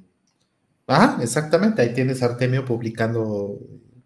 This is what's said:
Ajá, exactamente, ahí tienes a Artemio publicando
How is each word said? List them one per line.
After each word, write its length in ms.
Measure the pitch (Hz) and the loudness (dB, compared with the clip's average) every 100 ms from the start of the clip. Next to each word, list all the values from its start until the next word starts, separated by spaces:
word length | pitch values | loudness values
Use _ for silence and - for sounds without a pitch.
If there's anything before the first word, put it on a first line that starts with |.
| - _ _ _ _ _ _ _ - | -16 _ _ _ _ _ _ _ 0
Ajá, 280 | 135 247 - | 4 4 2
exactamente, 640 | 123 151 151 170 214 214 | -2 -2 0 2 2 2
ahí 100 | 120 | 0
tienes 300 | 131 131 131 | 2 -2 0
a 20 | 120 | -2
Artemio 400 | 117 127 131 127 | 0 0 0 -2
publicando 960 | 113 113 113 113 117 110 101 101 101 - - _ - | -4 -4 -2 -2 0 -2 -4 -6 -8 -14 -20 _ -20